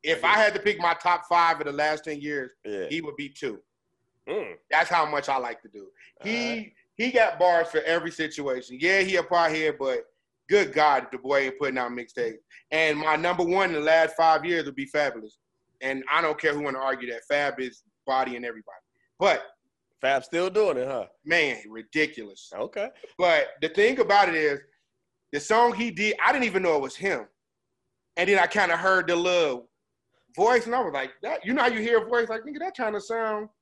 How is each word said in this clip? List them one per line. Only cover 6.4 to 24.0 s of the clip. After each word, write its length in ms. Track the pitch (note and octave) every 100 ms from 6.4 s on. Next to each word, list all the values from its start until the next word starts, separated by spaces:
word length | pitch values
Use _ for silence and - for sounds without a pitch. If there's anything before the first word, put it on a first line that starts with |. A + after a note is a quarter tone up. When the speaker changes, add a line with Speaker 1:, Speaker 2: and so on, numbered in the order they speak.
| A#3+
Speaker 2:
All 60 | A#3
right. 160 | G#3+ _ _ -
Speaker 1:
he 160 | A#3+
got 280 | B3 G#3+ D#3+
bars 280 | F3+ E3+ E3
for 140 | D#3
every 300 | D#3 E3+ E3
situation. 680 | D#3+ D#3 D3+ C#3 B2+ B2 B2+
Yeah, 220 | D#3+ G3
he 160 | F#3+ F3+
a 60 |
pothead, 540 | E3 E3+ E3 D#3 D#3 D3
but 280 | C3+ B2 - _ _ _ _
good 240 | G3+ E3
God, 340 | C#3+ D3+ C3+ B2
the 60 | B2+
boy 240 | B2+ C#3
ain't 180 | C3+ C3
putting 180 | C#3+ C3
out 140 | B2
mixtapes. 460 | B2 A#2+ - A#2 A2 _ - _
And 280 | D#3 D#3+ D3
my 160 | D#3 D#3
number 260 | F3 F3
one 260 | E3+ F#3 F#3+
in 60 | D#3
the 60 |
last 340 | D3+ D#3+ D#3+ D#3
five 300 | E3 D#3+ E3
years 200 | E3+ C#3+
would 100 | C3+
be 100 | C3+
Fabulous. 520 | D3+ C#3+ A#2 A2 _ _ _ _ _
And 220 | C3 C3+ C3
I 100 | D3+
don't 180 | E3 D3+
care 140 | D#3
who 80 | D3
wanna 160 | D3 C3
argue 320 | C3 C3 A#2+
that. 140 | A#2 -
Fab 320 | C#3+ C#3+ C3
is 240 | B2+ - _ _ -
bodying 400 | C3 B2+ A#2+ A#2+
everybody. 320 | A2 - F#2+ _ _ _ _
But 240 | F#3+ C#3+ - _ _ _ _ _
Speaker 2:
Fab 220 | - C#3
still 260 | - E3 F#3
doing 280 | F#3+ G#3 C3+
it, 100 | B2+
huh? 200 | B2+ F#2+ _ D3
Speaker 1:
man, 360 | E3+ D3+ A2+ G#2+
ridiculous. 800 | A2 A2 D#3 D3+ C3+ G#2+ F#2+ -
Speaker 2:
Okay. 360 | F#2 A#2+ - - - - -
Speaker 1:
But 300 | F3+ D#3 C#3 -
the 80 | D#3+
thing 300 | F3 G#3+
about 300 | C4